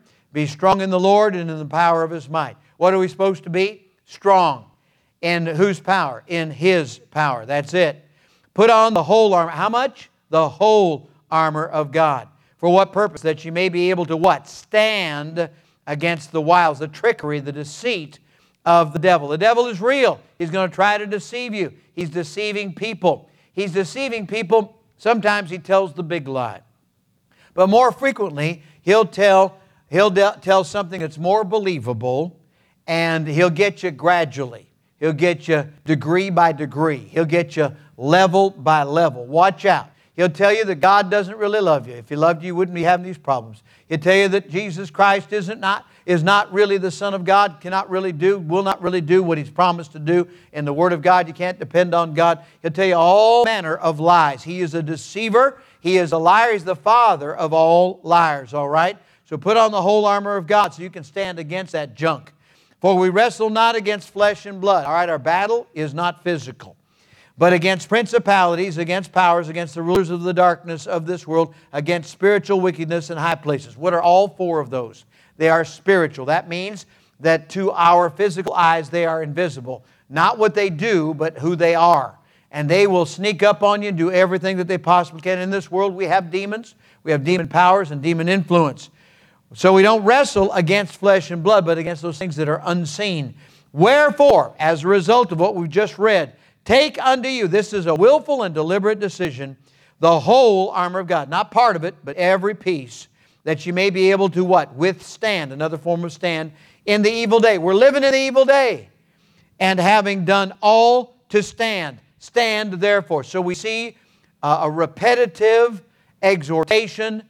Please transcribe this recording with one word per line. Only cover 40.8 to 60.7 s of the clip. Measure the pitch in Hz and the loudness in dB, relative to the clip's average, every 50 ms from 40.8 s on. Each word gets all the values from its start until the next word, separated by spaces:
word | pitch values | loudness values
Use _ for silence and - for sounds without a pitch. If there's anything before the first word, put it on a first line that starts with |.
| 156 185 196 208 202 180 | 2 4 4 4 2 2
doesn't | 202 208 196 180 214 | 0 -2 -2 -4 -6
really | 220 208 202 208 214 | -6 -4 -2 -2 0
love | 202 170 151 139 117 123 | 2 2 2 0 -2 -6
you. | 120 | -14
If | 120 113 - | -16 -14 -10
He | 147 | -4
loved | 147 156 170 175 156 170 | 0 2 2 0 0 -4
you, | 185 | -6
you | 175 | -4
wouldn't | 170 190 175 180 | -4 -4 -4 -4
be | 175 165 | -2 0
having | 170 180 175 180 | 2 0 0 -2
these | 185 180 - | -6 -14 -8
problems. | - 143 135 123 110 113 107 104 _ _ _ _ _ - | -4 -4 -4 -4 -6 -10 -16 -20 _ _ _ _ _ -8
He'll | 160 156 | -6 -2
tell | 151 175 190 | 2 2 4
you | 196 202 190 | 4 4 2
that | 185 202 185 160 | 0 -2 -4 -4
Jesus | 147 185 214 202 160 175 196 160 | -8 -8 -8 -8 -8 -10 -12 -8
Christ | - - 196 202 196 196 196 - 208 | -2 0 2 2 2 0 -2 -6 -6
isn't | 208 185 180 220 - | -6 -6 -8 -8 -6
not, | 196 190 202 214 - _ _ _ _ | -4 -4 -4 -4 -8 _ _ _ _
is | 180 180 170 151 | -2 0 0 2
not | 185 202 202 208 208 190 | 2 2 2 2 0 0
really | 202 208 202 196 196 | 0 2 2 0 -2
the | 180 185 156 | -4 -4 -6
Son | - 202 202 196 | -6 -6 -6 -6
of | 196 175 | -4 0
God, | 175 190 202 202 202 156 151 | 2 4 4 2 2 -2 -8
cannot | - 180 185 190 196 190 | -10 -6 -6 -6 -4 -4
really | 185 190 190 190 170 | -4 -4 -4 -4 -4
do, | 147 170 190 202 202 | -2 0 0 0 0
will | 165 151 170 190 196 | -2 -4 -2 -2 0
not | 190 190 - | -2 -2 -4
really | 180 180 180 180 | -4 -4 -4 -2
do | 160 147 180 185 190 | 0 2 2 2 2
what | 170 165 151 | 2 -2 -4
He's | 143 147 | -6 -4
promised | - - 180 180 185 170 165 - - | -2 0 2 2 0 -2 -6 -14 -16
to | 156 | -8
do | 151 156 175 180 175 175 - - _ _ - | -4 0 0 0 0 -2 -6 -20 _ _ -10
in | 151 147 | -6 -6
the | 143 143 | -4 -2
Word | 147 175 180 175 | 0 0 0 0
of | 156 143 | 0 2
God. | 180 185 180 175 | 4 4 4 2
You | 160 - | -2 -6
can't | - 175 180 185 - | -8 -6 -6 -6 -8
depend | - 123 - 170 180 175 170 | -8 -2 0 0 0 2 2
on | 170 170 165 151 | 0 0 0 0
God. | 151 170 170 170 160 - _ _ _ - | 0 2 2 2 0 -4 _ _ _ -8
He'll | 165 | -6
tell | 147 180 190 | -4 -2 0
you | 185 175 | 2 2
all | 170 165 175 190 208 220 226 233 240 240 | 4 4 6 6 6 6 6 6 4 4
manner | 226 226 202 170 160 165 | 2 0 -2 -4 -4 -4
of | 165 - 165 160 147 | -4 -2 -4 -2 0
lies. | 156 170 175 170 156 147 139 120 - | 2 4 6 6 4 2 0 -4 -10
He | 160 180 180 | -10 -8 -6
is | 180 160 151 | -6 -6 -4
a | 170 156 | -6 -6
deceiver. | 151 160 151 - - - 202 226 220 196 233 262 277 269 - _ _ _ _ | -6 -8 -10 -12 -12 -10 -8 -4 0 2 4 4 2 0 -4 _ _ _ _
He | - 175 185 180 | -2 0 0 0
is | 175 151 160 | 0 0 -2
a | 165 | 0
liar. | 160 170 190 220 233 240 220 | 2 4 4 4 4 2 0
He's | 202 160 | -2 -4
the | 185 185 | -6 -8
father | 139 - 208 226 240 240 226 185 143 143 147 - | -4 0 2 4 4 4 4 2 0 -4 -8 -8
of | - 170 156 160 | -6 -4 -2 0
all | 160 160 165 170 175 180 185 185 - - | 2 2 4 4 4 2 2 -2 -6 -2
liars, | 160 170 170 170 160 147 143 135 113 135 | 2 2 4 4 2 0 -4 -8 -8 -8
all | 147 143 143 | -6 -4 -2
right? | 147 160 170 185 208 - _ _ _ _ _ | 0 0 0 0 -2 -6 _ _ _ _ _
So | _ 160 | _ -12
put | 143 - 185 220 | -6 -2 0 2
on | 226 220 220 214 | 4 2 2 2
the | 196 170 | 0 0
whole | 196 214 214 208 | 0 2 2 2
armor | 208 202 202 202 202 202 | 2 0 0 -2 -4 -6
of | 196 170 | -6 -2
God | 147 208 208 202 175 | 0 2 2 2 0